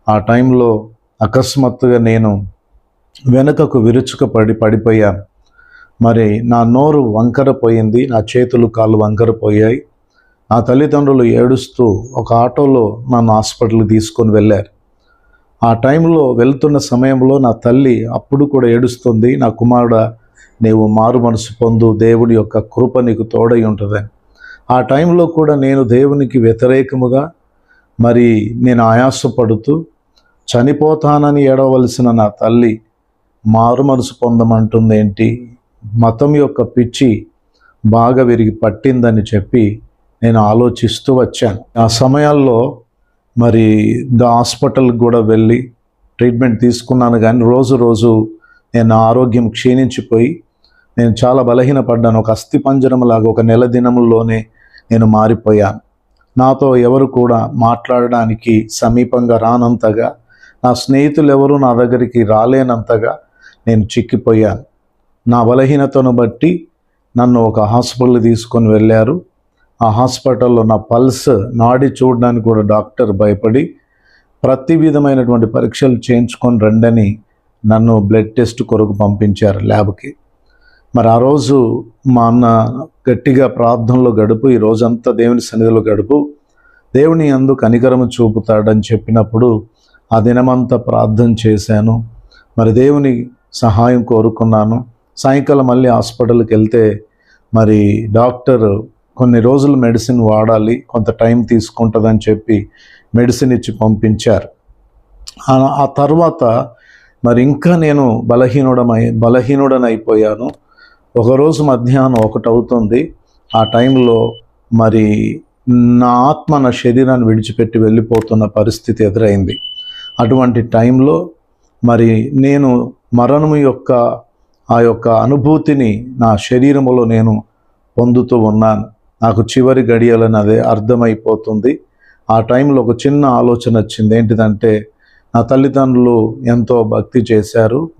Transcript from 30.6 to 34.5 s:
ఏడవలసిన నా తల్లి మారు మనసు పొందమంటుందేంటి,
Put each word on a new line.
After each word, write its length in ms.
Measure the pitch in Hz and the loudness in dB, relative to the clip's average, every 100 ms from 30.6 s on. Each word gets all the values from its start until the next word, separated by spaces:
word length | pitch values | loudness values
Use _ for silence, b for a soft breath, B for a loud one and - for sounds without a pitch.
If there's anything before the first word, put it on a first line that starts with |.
| 131 143 151 156 147 147 147 143 | 0 0 0 0 0 0 0 2
ఏడవలసిన 680 | 139 131 135 131 120 - 123 | 2 2 2 2 0 0 0
నా 160 | 117 104 | 2 0
తల్లి 540 | - 110 117 117 110 _ _ _ _ _ _ 110 | -2 0 2 0 -2 _ _ _ _ _ _ -2
మారు 360 | 110 117 123 | 2 2 0
మనసు 300 | 139 131 113 - | 0 -2 -4 -4
పొందమంటుందేంటి, 1300 | 120 117 113 | -2 0 2